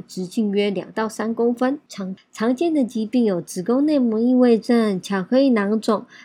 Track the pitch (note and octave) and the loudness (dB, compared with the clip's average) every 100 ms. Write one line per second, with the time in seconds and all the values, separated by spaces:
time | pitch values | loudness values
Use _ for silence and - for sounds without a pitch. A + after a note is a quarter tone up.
0 | - F#3 F3+ A#3 G#3 G3 G#3 F#3 E3 G3 | -12 -10 -6 -2 -2 0 -2 -4 -6 -6
1 | A3 - A3 A3+ A#3 A#3+ B3+ D4 - - | -6 -4 -6 -2 -2 0 -2 -2 -8 -12
2 | F#3+ F#3 _ - A3+ B3+ E4+ D4+ A#3 A3 | -10 -12 _ -4 -2 0 0 0 -2 -4
3 | G#3+ B3+ A3 F3 D3+ F#3 F3+ B3+ D4+ D4 | -2 0 2 0 -4 -6 -2 0 2 2
4 | A#3+ A3 A#3+ B3+ B3 A3+ - A#3 G#3+ F#3 | 2 2 2 4 6 4 4 2 2 -2
5 | - G3 F3+ B3+ C#4 A3+ G3 A3 - G3+ | -4 -4 0 2 4 4 2 0 0 -2
6 | - - | -4 -18